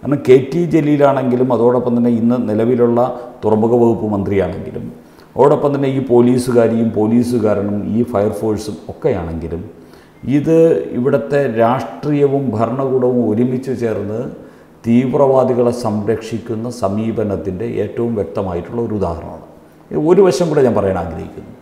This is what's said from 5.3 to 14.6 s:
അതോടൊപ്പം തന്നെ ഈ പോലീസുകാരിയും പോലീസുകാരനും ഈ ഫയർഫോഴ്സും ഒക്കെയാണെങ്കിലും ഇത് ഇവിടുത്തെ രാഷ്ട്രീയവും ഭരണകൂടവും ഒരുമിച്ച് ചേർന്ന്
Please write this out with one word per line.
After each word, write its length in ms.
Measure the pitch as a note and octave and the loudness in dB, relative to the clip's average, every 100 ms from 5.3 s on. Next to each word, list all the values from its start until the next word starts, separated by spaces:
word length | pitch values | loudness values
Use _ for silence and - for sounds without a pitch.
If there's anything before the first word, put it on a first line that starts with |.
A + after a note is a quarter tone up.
അതോടൊപ്പം 360 | - D3+ D3 D3 | 2 2 4 0
തന്നെ 140 | C#3 C#3 C3+ | 0 -2 -2
ഈ 40 | B2+ | 2
പോലീസുകാരിയും 760 | A#2+ A#2+ B2 C3 A#2+ A2+ A2+ A2+ G2 | 4 4 2 2 2 2 2 -2 0
പോലീസുകാരനും 800 | G#2+ A#2 A#2+ B2 G#2+ G2+ G2+ G#2 G2 G#2 | 2 2 2 0 0 0 -2 -4 -4 -2
ഈ 40 | A#2+ | 0
ഫയർഫോഴ്സും 640 | G2+ G#2+ G#2 A2 G#2 - G2 - | 0 0 -2 -4 -4 -6 -12 -14
ഒക്കെയാണെങ്കിലും 680 | - D3 G#2 E2 E2 D#2+ E2 G2+ - - - - _ - C#3+ | -6 -4 -2 -6 -8 -8 -10 -12 -18 -20 -20 -20 _ -2 -2
ഇത് 180 | D3 D#3+ E3 D#3+ - A#2 | 2 4 4 2 -2 -2
ഇവിടുത്തെ 420 | B2+ C#3+ C#3+ C#3+ C3+ A2+ | 0 0 0 -2 0 2
രാഷ്ട്രീയവും 840 | A2+ B2+ - - D3 D3 C#3+ C#3 C3+ G#2+ | 2 0 -4 -8 -4 2 2 2 -2 -2
ഭരണകൂടവും 640 | A2+ B2+ C3+ B2+ B2 B2 A2 | -2 -2 -2 0 2 0 0
ഒരുമിച്ച് 440 | G#2+ B2 B2 C3+ A2+ | 0 0 -2 -6 -4
ചേർന്ന് 380 | A#2 G2+ G2+ A2 C#3 - - - | -4 -4 -6 -8 -8 -12 -20 -20